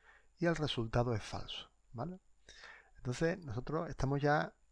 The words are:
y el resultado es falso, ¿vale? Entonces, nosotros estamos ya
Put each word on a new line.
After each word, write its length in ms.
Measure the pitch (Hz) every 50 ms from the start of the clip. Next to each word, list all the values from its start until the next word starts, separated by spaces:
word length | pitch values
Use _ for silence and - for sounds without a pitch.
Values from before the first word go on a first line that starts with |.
| _ - - - _ - _ -
y 80 | 165 170
el 80 | 165
resultado 580 | 151 151 135 - - 113 113 - 123 120 123 120
es 80 | 107
falso, 480 | - - - 95 101 - - - - - _ _ _ - -
¿vale? 260 | 113 123 170 180 190 _ _ - _ - - - - - - - - - - - -
Entonces, 400 | - 123 123 - 165 165 185 220 175
nosotros 420 | 143 104 117 - - 143 160 170 156
estamos 300 | 139 - - 131 139 143
ya 320 | 139 143 147 156 170 - - _ _ _